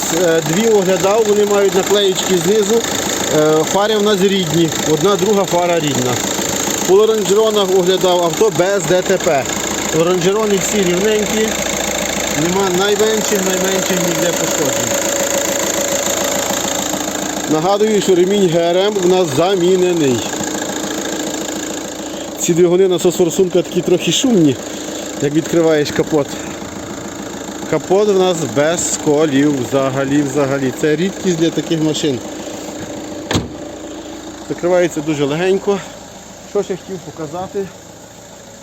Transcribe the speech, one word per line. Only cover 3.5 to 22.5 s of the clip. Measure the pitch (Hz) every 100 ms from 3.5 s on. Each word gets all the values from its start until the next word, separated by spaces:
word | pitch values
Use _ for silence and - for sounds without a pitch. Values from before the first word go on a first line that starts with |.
| 156
фари | 151 190 214 214
в |
нас | 208 202
рідні, | 196 196 170 160 160 - -
одна, | 151 180 196
друга | 190 202 185
фара | 175 175 170
рідна. | 151 127 131 117 104 - - - - - -
По | 190
лонжеронах | 220 220 180 202 220 208 190 190
оглядав | 175 185 180 180
авто | 170 156 220 156
без | 180 202
Д | 156 180
Т | 180 170
П. | 180 143 120 - - - - 156
Лонжерони | 170 180 170 208 214 196
всі | - 214
рівненькі, | 175 180 214 214 208 220 220 - - - - - - - - 143
нема | 165 185 196
найменших, | 180 202 202 220 220 - 202 190
найменших | 185 190 190 - 185 175
ніде | 160 175
пошкоджень. | - 175 - 139 - - - - - - - - - - - - - - - - 285 - - - - - - - - - - -
Нагадую, | 156 175 202 220 208
що | 185 175
ремінь | 185 208 180
Г | 170
Р | 170 180
М | 202 202
у | 180
нас | 185 175 131
замінений. | 175 196 175 185 180 175 143 117 - - - - - - - - - - - - - - - - - - - - - -
Ці | -